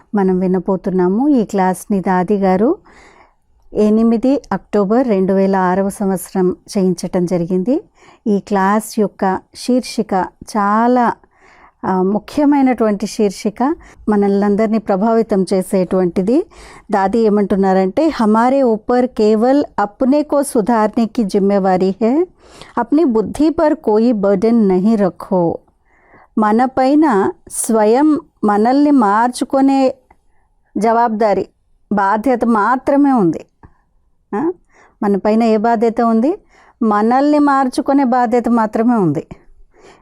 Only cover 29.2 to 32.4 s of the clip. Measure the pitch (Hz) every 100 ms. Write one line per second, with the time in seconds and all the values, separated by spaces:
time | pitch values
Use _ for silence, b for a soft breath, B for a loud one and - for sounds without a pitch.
29.2 | 247 - 277 269 269 269 262 - _ _
30.2 | _ _ _ _ _ 214 226 226 240 214
31.2 | 220 190 - _ _ _ - 202 196 214
32.2 | 262 240